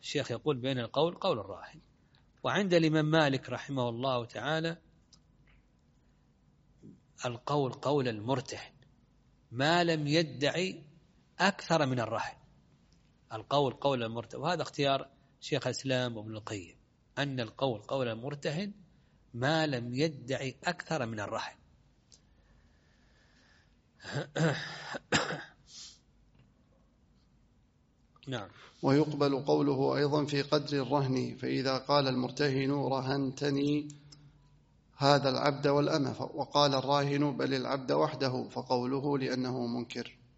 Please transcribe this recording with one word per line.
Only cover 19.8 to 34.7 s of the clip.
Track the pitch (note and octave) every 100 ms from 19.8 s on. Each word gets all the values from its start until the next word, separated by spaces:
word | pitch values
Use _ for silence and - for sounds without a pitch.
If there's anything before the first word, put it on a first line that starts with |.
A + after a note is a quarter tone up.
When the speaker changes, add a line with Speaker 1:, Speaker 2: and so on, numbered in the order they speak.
| A#2+
Speaker 1:
يدعي | B2+ D#3+ C3 A#2+ C3 C3+ -
أكثر | F3+ E3+ - D#3 A2+
من | G#2+
الرهن. | G2+ A2 - - _ _ _ _ _ - _ _ _ - _ _ _ _ _ _ _ _ _ _ _ _ _ _
<coughs> | - C3 - - D#3+ - - - - - - - - - - - - - - - _ _ _ _ - _ _ _ _ _ _ _ _ _ _ _ _ _ _ _ _ _ C#3
نعم. | B2 F#2+ - - -
Speaker 2:
ويقبل | C3+ C#3+ D3+ C#3+ C#3+ C3+ D3+
قوله | D3+ C#3+ C3+ C3+ C3+
أيضًا | C#3+ D3+ C#3
في | D3
قدر | C3+ D3+ C#3+ C#3+
الرهن، | A#2+ C#3+ C3+ B2+ B2 B2
فإذا | C3 C3+ C3+ C3
قال | C3 C#3+ C3+
المرتهن: | B2+ C3 B2+ D3 C3+ C3+
"رهنتني | C#3+ C3 C3+ C3 C#3 C3+ - D3 C#3 C#3+ D3 D3+ - - - - - _ _ _